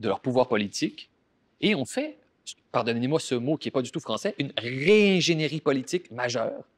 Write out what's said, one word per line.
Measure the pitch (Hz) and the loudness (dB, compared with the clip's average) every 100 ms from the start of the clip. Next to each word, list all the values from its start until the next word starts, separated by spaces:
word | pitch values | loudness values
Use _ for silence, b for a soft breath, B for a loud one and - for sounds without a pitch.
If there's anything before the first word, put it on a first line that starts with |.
de | 104 | -2
leur | 95 | -2
pouvoir | 135 127 123 | 0 2 2
politique | 110 104 - 151 - - _ _ _ _ - | 2 0 -2 -4 -6 -20 _ _ _ _ -2
et | 202 190 | 0 0
on | |
fait, | - - 302 - _ _ - - _ | -2 -4 -6 -8 _ _ -18 -18 _
pardonnez-moi | 127 113 117 127 156 | -2 0 0 0 0
ce | - | 0
mot | 123 123 156 | -2 0 -2
qui | 226 | -2
n'est | |
pas | 135 | -2
du | 123 | -2
tout | 165 | -6
français, | - 110 202 220 | -4 -4 -4 -4
une | 139 - | -6 -4
réingénierie | 113 131 156 214 202 185 151 160 147 151 | -6 -2 4 6 6 4 4 2 0 -2
politique | 147 135 127 180 - | 0 0 0 -6 -6
majeure. | 117 123 120 110 - - | -6 -4 -2 -4 -6 -12